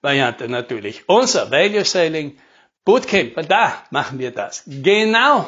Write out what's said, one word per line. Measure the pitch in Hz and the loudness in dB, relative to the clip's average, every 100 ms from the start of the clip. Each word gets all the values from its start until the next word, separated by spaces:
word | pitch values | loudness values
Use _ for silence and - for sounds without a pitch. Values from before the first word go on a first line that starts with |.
Variante | - 139 127 117 117 | 0 0 0 -2 -6
natürlich | 123 120 120 101 110 - | -6 -6 -8 -8 -12 2
unser | 202 247 180 98 | 2 4 0 0
Value | 131 202 208 | 0 2 0
Selling | 190 185 165 160 147 139 _ _ _ _ - | 0 0 0 -2 -8 -12 _ _ _ _ 2
Bootcamp, | 240 - 196 123 - | 2 2 -2 -2 -6
weil | 156 | 0
da | 196 226 - - | 2 2 -2 -6
machen | 139 - 135 | -6 -6 -6
wir | 127 | -8
das | 110 101 - - | -6 -10 -10 -16
genau | 139 139 208 220 226 262 277 | -2 2 2 2 2 2 2